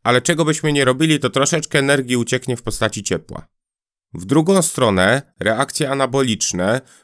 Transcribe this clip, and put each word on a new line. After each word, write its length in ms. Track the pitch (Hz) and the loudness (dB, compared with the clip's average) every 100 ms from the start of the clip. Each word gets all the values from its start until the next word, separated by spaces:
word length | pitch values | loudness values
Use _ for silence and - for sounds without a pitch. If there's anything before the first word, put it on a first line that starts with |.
ale 180 | 120 123 | 0 2
czego 240 | 120 165 156 | 2 0 0
byśmy 280 | 156 156 | 0 0
nie 120 | 143 127 | 2 2
robili, 340 | 131 160 151 | 2 2 2
to 100 | 127 | 0
troszeczkę 500 | 139 139 165 - 151 | 0 0 0 -2 0
energii 380 | 139 143 123 123 | 2 2 0 -2
ucieknie 400 | 117 127 - 120 | 0 -2 -2 -6
w 60 | |
postaci 400 | - - 110 110 | -6 -4 -4 -4
ciepła. 440 | 101 85 - - - _ _ _ _ _ _ | -4 -4 -6 -16 -16 _ _ _ _ _ _
W 120 | - 92 | -12 0
drugą 360 | 143 160 196 | 2 4 2
stronę 720 | 165 - 120 95 95 131 - - | 0 0 2 4 4 2 -2 -6
reakcje 500 | 95 110 143 - 143 | -2 -2 -2 -4 -4
anaboliczne 920 | 139 131 139 131 101 - 90 92 127 - - | -2 0 0 0 -2 -4 -2 0 0 -4 -20